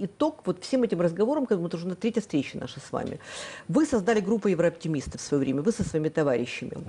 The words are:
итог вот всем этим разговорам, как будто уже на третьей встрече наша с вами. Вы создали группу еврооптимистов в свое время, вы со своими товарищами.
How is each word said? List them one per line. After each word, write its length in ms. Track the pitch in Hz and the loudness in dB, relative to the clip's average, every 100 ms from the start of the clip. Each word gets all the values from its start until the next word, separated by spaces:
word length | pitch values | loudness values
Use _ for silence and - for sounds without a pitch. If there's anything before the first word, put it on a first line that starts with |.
итог 380 | 190 - 302 302 | -6 0 0 0
вот 180 | - - | -4 -4
всем 200 | - 262 | 0 2
этим 180 | 233 170 | 2 2
разговорам, 460 | 175 170 220 302 254 | 2 2 2 2 2
как 120 | 190 | 0
будто 200 | 170 170 | 0 -4
уже 100 | 175 | -6
на 60 | |
третьей 260 | 180 226 220 | -4 -2 -2
встрече 380 | - 147 - - | 0 0 -2 -6
наша 220 | 123 - | -10 -10
с 120 | - | -6
вами. 260 | - - 143 - - - - - | -4 -4 -6 -12 -12 -12 -12 0
Вы 180 | 196 311 | 2 4
создали 340 | 233 180 220 | 2 2 2
группу 280 | 190 220 202 | 2 2 2
еврооптимистов 760 | 170 165 170 160 147 - - | 4 2 0 -2 -2 -4 -10
в 20 | |
свое 180 | - 143 | -2 2
время, 200 | 135 131 | 2 2
вы 100 | 170 | 0
со 120 | 220 | 0
своими 260 | 185 160 156 | -2 -2 0
товарищами. 640 | 156 143 120 123 - 123 - | 2 2 2 0 -6 -8 -8